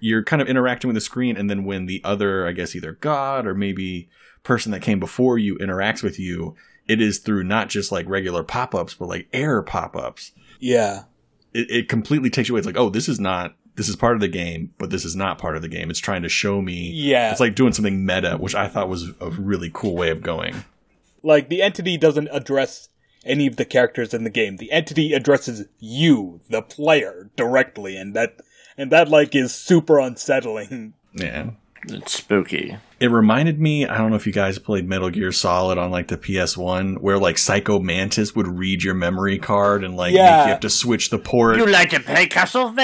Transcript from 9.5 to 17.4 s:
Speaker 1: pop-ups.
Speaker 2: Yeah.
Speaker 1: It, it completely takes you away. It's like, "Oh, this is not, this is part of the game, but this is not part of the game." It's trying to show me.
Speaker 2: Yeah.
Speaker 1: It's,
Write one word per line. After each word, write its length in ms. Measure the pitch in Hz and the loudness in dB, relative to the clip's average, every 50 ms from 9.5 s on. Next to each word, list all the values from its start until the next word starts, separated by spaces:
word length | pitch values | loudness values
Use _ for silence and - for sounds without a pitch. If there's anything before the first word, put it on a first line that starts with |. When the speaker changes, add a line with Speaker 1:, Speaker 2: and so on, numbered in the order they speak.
| 135 104 | 0 0
Speaker 1:
pop-ups. 720 | - - - 87 85 - - - - 62 - - - - - _ _ _ - _ | -2 -2 -4 -6 -6 -6 -8 -8 -8 -8 -10 -14 -18 -20 -20 _ _ _ -14 _
Speaker 2:
Yeah. 440 | 131 123 123 117 110 101 98 98 - _ _ _ _ _ _ _ _ _ - | 0 2 2 2 2 0 -4 -8 -14 _ _ _ _ _ _ _ _ _ -6
Speaker 1:
It, 160 | 117 117 - | -6 -4 -2
it 200 | 113 120 110 - | -4 -4 -2 -2
completely 400 | - 113 104 - 147 151 131 123 | -2 -4 -2 0 -2 0 0 0
takes 160 | - - - 113 | 0 -2 -2 0
you 60 | 123 | -2
away. 40 | 110 | -2
It's 60 | 90 | -4
like, 120 | 101 87 | -2 -2
"Oh, 120 | 104 123 104 | 0 0 0
this 180 | 92 110 - - | 0 -2 -4 -4
is 100 | 127 - | -4 -4
not, 360 | 98 95 92 90 87 85 - _ _ _ _ | -4 -4 -4 -4 -6 -8 -12 _ _ _ _
this 140 | - 107 107 | -8 -6 -6
is 60 | 95 | -4
part 180 | - - 120 123 | 0 0 0 2
of 60 | 107 | 2
the 60 | 104 92 | 0 -2
game, 440 | 95 92 85 85 82 80 - - - | -2 -4 -6 -6 -6 -8 -10 -12 -10
but 120 | - - - | -10 -8 -6
this 140 | 95 87 - | -6 -6 -6
is 100 | 82 82 | -6 -6
not 200 | 90 98 95 82 | -4 -4 -4 -4
part 180 | - - 85 78 | -4 -6 -6 -6
of 40 | 78 | -6
the 60 | 85 82 | -8 -8
game." 200 | 85 85 82 80 | -8 -8 -8 -8
It's 100 | 80 - | -8 -6
trying 240 | - - 98 90 87 | -6 -4 -4 -4 -4
to 60 | 85 | -4
show 320 | - - - 101 101 98 | -2 -2 -2 -2 -2 -2
me. 300 | 95 92 87 87 85 87 85 | -2 -4 -6 -8 -8 -8 -6
Speaker 2:
Yeah. 380 | 160 143 143 131 123 117 110 | -4 0 2 2 2 2 2
Speaker 1:
It's, 80 | 107 - | 2 2